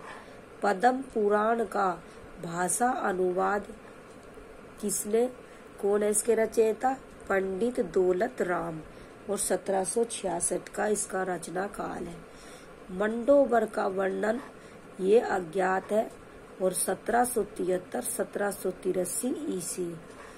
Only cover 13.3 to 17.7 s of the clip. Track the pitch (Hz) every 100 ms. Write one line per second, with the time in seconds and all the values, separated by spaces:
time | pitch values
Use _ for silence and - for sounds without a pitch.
13.3 | 285 254 233 208 214 208 190 190 190 214
14.3 | 240 - - - - - - 190 220 240
15.3 | 196 170 185 180 185 - 208 - - -
16.3 | - - - 185 180 - 185 - 233 247
17.3 | 233 202 - 180